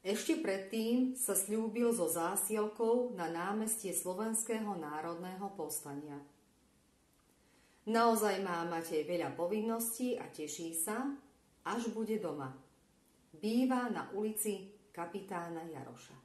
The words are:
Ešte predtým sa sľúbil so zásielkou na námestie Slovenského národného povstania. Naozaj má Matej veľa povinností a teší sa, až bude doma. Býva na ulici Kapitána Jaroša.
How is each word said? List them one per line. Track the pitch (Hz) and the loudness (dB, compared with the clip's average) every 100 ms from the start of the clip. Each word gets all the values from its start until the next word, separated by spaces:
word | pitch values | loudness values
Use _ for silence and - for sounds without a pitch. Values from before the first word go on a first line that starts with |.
Ešte | 190 220 - 311 | 0 0 2 2
predtým | 196 196 - 220 226 247 254 - | 2 0 0 0 4 6 4 2
sa | - | 2
sľúbil | 190 - 220 226 226 233 | 2 2 0 0 2 4
so | 190 | 4
zásielkou | 165 170 170 190 - 214 214 - 226 247 247 190 | 2 2 2 0 0 0 0 2 4 4 2 -2
na | |
námestie | 165 170 185 214 220 - 185 | -2 -2 0 0 0 -2 -2
Slovenského | 165 180 180 220 220 - 220 208 180 | -2 -2 -2 0 0 0 -2 -2 -4
národného | 151 151 170 170 185 185 196 190 | -4 -4 -4 -6 -8 -6 -8 -6
povstania. | 151 - 147 143 151 143 - _ _ _ _ _ _ _ _ _ _ _ _ _ _ _ 214 | -6 -6 -6 -10 -8 -12 -14 _ _ _ _ _ _ _ _ _ _ _ _ _ _ _ 2
Naozaj | 226 233 220 208 190 | 6 8 8 4 2
má | 190 170 170 | 0 0 0
Matej | 170 165 160 151 | -2 0 -2 0
veľa | 175 139 | 0 0
povinností | 139 175 214 220 226 233 - 254 | -2 0 2 2 0 -2 -2 -2
a | 240 - | -2 -6
teší | - 151 - 165 165 | -8 -8 -6 -6 -4
sa, | - 220 277 277 - _ _ _ | -2 -2 -2 -6 -12 _ _ _
až | 160 226 226 | -4 -2 -2
bude | 214 208 220 | -2 0 0
doma. | 175 147 131 - - _ _ _ _ _ _ | -2 -4 -6 -10 -20 _ _ _ _ _ _
Býva | 156 214 233 254 254 233 | -4 2 4 4 4 0
na | 175 - | -2 -4
ulici | 196 214 214 220 190 - - _ | -2 -2 0 -2 -2 -6 -20 _
Kapitána | - 170 202 190 180 170 165 165 | -8 -6 -6 -6 -6 -4 -6 -8
Jaroša. | 143 123 120 - - | -10 -12 -14 -18 -20